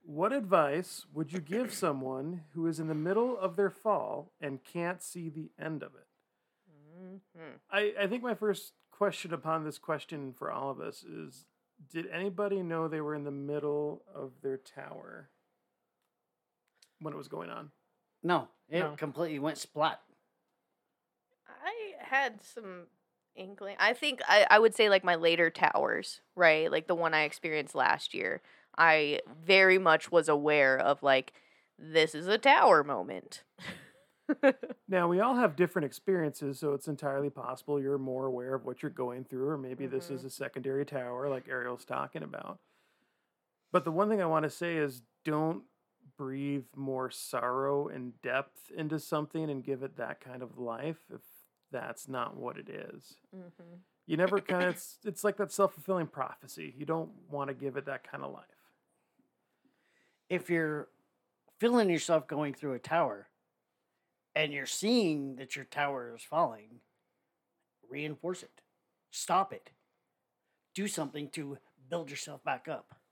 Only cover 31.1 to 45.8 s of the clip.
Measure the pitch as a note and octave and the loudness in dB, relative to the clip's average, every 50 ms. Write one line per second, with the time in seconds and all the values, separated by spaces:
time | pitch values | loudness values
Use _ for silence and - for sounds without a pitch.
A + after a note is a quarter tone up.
31.1 | C3+ C3 C3 - _ - _ _ _ _ _ _ _ - - D#3 D#3+ D#3+ D#3 D#3 | 4 4 2 -2 _ -20 _ _ _ _ _ _ _ -20 -16 2 4 4 4 4
32.1 | - D3+ E3+ F#3 G#3+ A3 - C#4 C#4+ D#4+ - B3+ F#3 D#3 C#3+ D3 C3+ G#2 F2+ - | 0 -6 0 0 0 4 8 8 8 10 10 10 10 8 8 4 -2 -2 -4 -6
33.1 | F#2+ F#2 - - - - _ _ _ - - - - - - - _ _ _ _ | -8 -10 -12 -14 -20 -20 _ _ _ -16 -16 -14 -14 -16 -18 -20 _ _ _ _
34.1 | _ _ _ - D4+ - - C4+ C4 - - - - _ _ - F#3+ F#3 F3 E3+ | _ _ _ -4 -2 6 6 4 4 4 -8 -14 -14 _ _ 0 2 2 4 4
35.1 | F3 F#3 G#3+ B3 C4 A#3+ B3 G3 D3 C#3 F3+ E3+ - F#3 D3+ C3 - - _ G3 | 4 4 4 4 4 4 4 2 4 4 2 2 2 -2 -2 -2 -6 -6 _ 0
36.1 | F#3+ F3+ D#3+ D3 C3 - D3 C#3+ C3+ - D#3+ D3 C#3 C#3 - E3 D3 C3+ D3+ C#3 | 0 2 2 -2 -2 -4 -6 -6 -6 -2 -2 -2 -2 -2 -4 -6 -8 -4 -4 -4
37.1 | C3+ C#3 D3 C#3+ - C#3 A#2+ A#2+ C3 - - - D3 C#3+ C3+ C3+ C#3+ C#3 C3+ C3 | -2 -2 -2 -4 -6 -6 -8 -8 -8 -8 -4 -2 -2 -2 0 0 -2 -2 -2 -4
38.1 | B2+ C3 C3+ C3+ B2+ B2 B2 C3 C3 C3 A2+ B2+ B2+ - - D3 - - B2+ B2 | -4 -4 -2 -2 -4 -4 -4 -4 -4 -4 -4 -6 -8 -6 -8 -8 -4 -4 -4 -4
39.1 | B2 C3 B2+ - C3+ B2+ C3 D3 D#3 C#3+ C3 B2+ C3 - C#3 C3 - G3+ F3 F3 | -4 -8 -10 -8 -4 -2 -2 -2 -2 -4 -4 -8 -8 -6 -6 -4 -4 -4 -4 -4
40.1 | C#3+ B2 B2+ C3+ - - C#3 B2+ - C3+ B2 C3+ C3+ C#3 C#3+ - D3 C3+ B2 B2 | -10 -8 -8 -12 -10 -8 -10 -8 -8 -6 -4 -2 -2 -2 -2 -2 -4 -6 -6 -4
41.1 | B2 B2 C#3 C#3+ C3+ B2+ B2 - C3+ B2+ A#2+ B2 B2 B2 - - - C3+ C#3 C3+ | -6 -4 -2 -2 -4 -4 -4 -4 -4 -4 -4 -4 -6 -8 -8 -6 -4 -4 -4 -4
42.1 | _ D#3+ D#3 - - - - - - - _ _ _ _ _ _ _ _ _ _ | _ -10 -10 -8 -10 -12 -12 -12 -14 -16 _ _ _ _ _ _ _ _ _ _
43.1 | _ _ _ _ _ _ _ _ _ _ _ _ - F3 - E3 D#3+ F3 G3+ G#3 | _ _ _ _ _ _ _ _ _ _ _ _ 0 2 2 2 0 2 2 2
44.1 | A3 G3+ F3+ D#3+ D#3+ D#3 D#3 D3 - - F3 E3+ E3+ D#3+ D3+ C#3 B2+ A#2+ A#2 _ | 2 2 2 2 2 2 0 0 -4 -4 -4 -2 0 0 -2 -2 -4 -10 _ _
45.1 | _ _ _ D#3 D3+ D3+ D#3 D#3+ E3+ G3 - _ _ _ | _ _ _ -2 0 0 0 0 -2 -4 -10 _ _ _